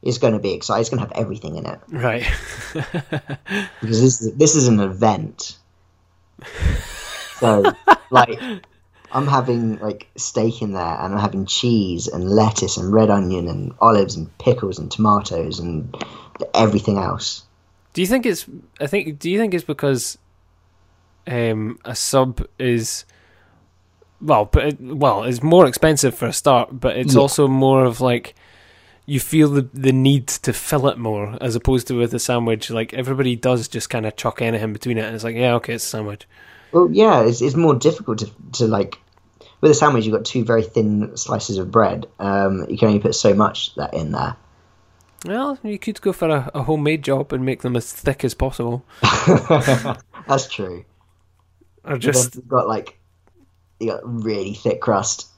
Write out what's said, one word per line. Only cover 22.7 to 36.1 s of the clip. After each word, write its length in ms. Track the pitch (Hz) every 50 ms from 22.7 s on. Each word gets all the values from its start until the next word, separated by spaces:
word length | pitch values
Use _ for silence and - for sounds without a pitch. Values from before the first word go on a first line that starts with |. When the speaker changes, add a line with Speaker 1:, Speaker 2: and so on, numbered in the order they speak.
| 120 117 113 - - - - _ _ _ _ _ _ _ _ _ _ _ _ _ _ _ _ _ _ _ _ _ _ _
Speaker 2:
well, 240 | - 151 147 110 104
but 200 | - - 156 143
it, 140 | 147 147 -
well, 440 | 127 127 147 143 143 135 107 101 110
it's 180 | 123 123 120 127
more 240 | 156 165 180 180
expensive 480 | 135 123 - - 160 156 143 - 131 113
for 120 | - -
a 60 | 117 -
start, 460 | - - 151 135 120 117 - 131 127
but 160 | - 131 92
it's 180 | 120 127 143 135
Speaker 1:
Yeah. 60 | 127
Speaker 2:
also 280 | 143 135 - - 147 135
more 360 | 131 135 131 135 135 131 131
of, 160 | 127 117 -
like, 340 | 127 127 120 120 - - - _ _ _ _ _ _ _ _ _ _ _ _ _ _
you 120 | - 147 131
feel 300 | - - - 156 151 147
the, 140 | 143 139 135 127 -
the 160 | 135 131 135 131
need 360 | 131 131 135 143 139 131 -
to 240 | - - - - 117
fill 340 | - - - - 147 127
it 100 | 143 - -
more, 380 | 117 113 107 104 104 104 110 -
as 160 | - 127 113
opposed 320 | 120 - - 131 127 120 -
to 100 | 135 120
with 160 | 117 120 120
a 40 | 123
sandwich. 500 | - - 127 120 117 113 113 110 - -
Like, 240 | 113 113 113 117 -
everybody 400 | 123 131 127 135 131 139 127 123
does 320 | 113 - 131 127 120 110
just 240 | - - 117 - -
kinda 220 | - 120 110 110 -
chuck 280 | - - 120 - -
anything 320 | 123 113 113 110 110 110 107
between 260 | 104 - 127 120 110
it, 60 | 110
and 120 | 110 113
it's 80 | 110 110
like, 100 | 117 113
"Yeah, 200 | 113 123 127 120
okay, 200 | 117 - - 113
it's 100 | 117 -
a 40 | -
sandwich." 400 | - 110 107 104